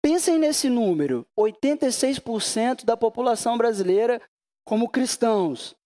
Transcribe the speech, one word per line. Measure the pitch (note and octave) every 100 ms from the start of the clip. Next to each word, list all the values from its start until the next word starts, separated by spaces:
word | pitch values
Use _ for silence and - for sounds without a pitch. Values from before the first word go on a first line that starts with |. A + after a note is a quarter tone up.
pensem | D4 E4+ E4 E4
nesse | D#4 D4+ C4+
número, | A#3+ G#3+ E3 C#3+ B2+ - -
oitenta | G#3+ G#3+ C4+ D4+ C4+
e |
seis | A#3+ C4 C#4
por | - A3+
cento | - A3 A#3 B3+
da | A#3 A3+
população | A3 A#3 B3+ A3+ A#3 A#3
brasileira | A#3 G#3 F3+ F#3+ A#3 A#3+ - _ _ _ -
como | A3 A#3
cristãos. | C4+ B3+ - A#3 G#3+ E3+ B2+ - -